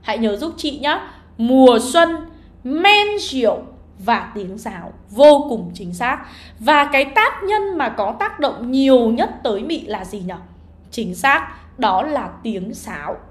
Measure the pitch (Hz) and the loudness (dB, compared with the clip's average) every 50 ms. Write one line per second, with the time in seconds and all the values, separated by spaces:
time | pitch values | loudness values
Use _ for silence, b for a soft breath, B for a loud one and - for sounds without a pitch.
0 | _ - 214 220 226 220 202 208 285 330 330 - - 294 269 - 254 294 311 381 | _ -6 -4 -2 -2 -2 -2 -2 -6 -10 -10 -6 -8 -8 -6 -4 -4 -4 -4 -4
1 | B B B B B B B - 226 240 262 262 262 254 233 226 233 - - 339 | B B B B B B B -4 0 2 6 8 8 8 8 6 0 0 2 2
2 | 339 330 330 320 - B B B B B B B - 247 285 320 359 403 415 415 | 2 2 0 -8 -10 B B B B B B B -8 -6 -4 2 4 4 4 4
3 | 415 415 415 403 - - 269 262 233 208 - - - - - - - - - - | 2 0 -2 -6 -6 -6 -4 0 0 0 0 -2 -8 -16 -20 -20 -20 -20 -20 -8
4 | - - 233 196 - - - 214 196 180 190 220 - 240 190 175 170 175 - - | -2 -2 -2 -2 -4 -8 -12 -12 -10 -10 -12 -12 -12 -14 -14 -12 -16 -16 -18 -20
5 | - - 202 214 285 302 294 277 294 294 240 208 180 170 - - 202 175 175 180 | -20 -12 2 8 8 8 8 8 4 -2 -6 -6 -8 -10 -12 -12 -12 -12 -8 -4
6 | 240 247 277 302 B B B B B B B - 220 269 302 294 285 285 285 269 | -4 -4 -4 -6 B B B B B B B -2 4 6 6 6 6 4 2 0
7 | 285 277 - 427 440 523 508 - 403 381 415 427 403 403 381 320 269 - - - | 0 2 2 2 2 2 0 -4 -4 -2 0 0 0 -2 -2 -2 -4 -4 -2 -4
8 | 202 202 226 - 392 415 - - 294 269 285 - 240 240 262 269 269 269 262 247 | -4 -4 -4 -6 -6 -8 -4 -2 -4 -4 -2 -4 -8 -2 0 2 4 6 6 6
9 | 233 220 226 247 339 - - - - 254 208 196 226 311 330 - - - 208 196 | 6 4 2 0 -2 -4 -4 -6 -4 -4 -4 -4 -4 -6 -8 -8 -6 -8 -10 -10
10 | 190 - - 202 180 180 180 170 - - - - - - - - - - - - | -10 -12 -12 -10 -10 -10 -12 -12 -16 -20 -20 -20 -20 -20 -20 -20 -20 -12 -8 -8
11 | 214 180 180 - - 269 277 320 311 B B B B B B - 247 208 190 185 | -8 -6 -8 -2 2 2 2 2 0 B B B B B B -4 -2 0 0 0
12 | 240 311 294 269 208 175 - - - 226 202 190 180 208 - - - 226 185 147 | -2 -2 -4 -6 -6 -8 -14 -12 -10 -8 -8 -8 -10 -10 -12 -14 -14 -14 -12 -12
13 | 147 165 - - - - | -10 -12 -12 -14 -16 -20